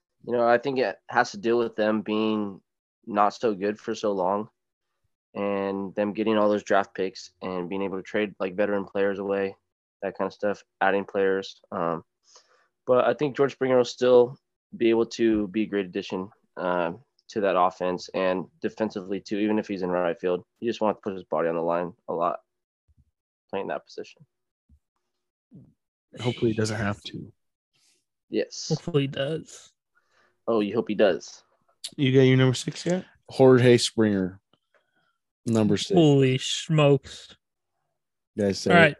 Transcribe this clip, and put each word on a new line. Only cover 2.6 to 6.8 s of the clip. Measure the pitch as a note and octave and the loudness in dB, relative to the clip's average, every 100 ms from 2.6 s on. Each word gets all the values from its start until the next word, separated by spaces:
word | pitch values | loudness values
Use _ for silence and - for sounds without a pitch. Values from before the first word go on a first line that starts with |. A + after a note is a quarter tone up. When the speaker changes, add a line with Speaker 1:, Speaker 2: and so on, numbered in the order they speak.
| _ _ _ _ A2+ | _ _ _ _ -6
Speaker 1:
not | G#2 G#2 | 0 0
so | - A#2+ | 0 -4
good | G2 G2+ G#2 | -2 -4 -6
for | - | -8
so | G#2+ G#2+ | -6 -4
long | G2 F2+ G2+ A2+ _ _ _ _ _ _ _ _ | -2 -2 -2 -6 _ _ _ _ _ _ _ _
and | A2 G2+ G2 G2 G2 G2 | -8 -6 -4 -4 -6 -6
them | G#2 G#2 | -4 -4
getting | G2 A2 G#2+ | -2 0 2
all | G#2 | 2
those | G#2 | 0
draft | - G2 | 0 0